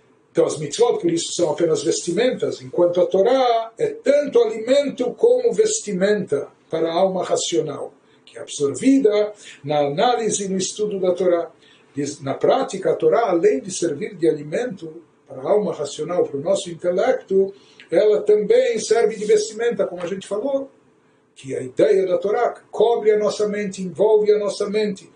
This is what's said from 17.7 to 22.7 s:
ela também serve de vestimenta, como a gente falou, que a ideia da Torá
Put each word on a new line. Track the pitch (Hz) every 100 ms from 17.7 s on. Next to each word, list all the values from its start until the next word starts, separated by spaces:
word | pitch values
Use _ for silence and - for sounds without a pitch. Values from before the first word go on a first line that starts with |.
| - -
ela | 170 214 208
também | - 208 196 240 254 226
serve | - 226 214
de | 185
vestimenta, | 208 208 - 214 233 208 190
como | 175
a | 175
gente | 190 -
falou, | 208 277 277 269 _ _ _ _ _ _ -
que | 135
a | 127
ideia | 127 - 202 196 -
da | 175
Torá | 196 233 240 - -